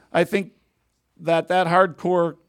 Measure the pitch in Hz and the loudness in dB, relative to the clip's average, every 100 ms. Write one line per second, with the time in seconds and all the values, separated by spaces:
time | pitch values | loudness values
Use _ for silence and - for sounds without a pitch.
0 | _ - 175 202 180 _ _ _ _ _ | _ -2 0 -2 -6 _ _ _ _ _
1 | _ - 160 165 160 180 170 175 185 - | _ -10 -4 -2 0 0 2 2 2 -2
2 | 175 180 170 - | -2 0 -2 -6